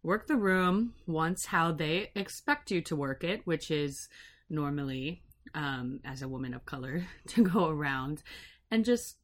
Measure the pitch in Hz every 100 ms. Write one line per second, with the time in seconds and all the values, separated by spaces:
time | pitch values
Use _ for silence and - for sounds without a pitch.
0 | 147 208 - 294 202 185 180 190 233 -
1 | - 156 160 180 - 180 165 156 156 170
2 | 208 202 190 - - 294 - 180 165 156
3 | 139 135 165 214 - 160 - 151 147 139
4 | - - - - _ 151 143 143 139 131
5 | 139 175 - _ - - 143 135 123 131
6 | 131 131 135 131 131 127 - 135 131 151
7 | 180 - - - 196 185 170 151 147 135
8 | 131 151 - - - - _ 226 226 240
9 | - -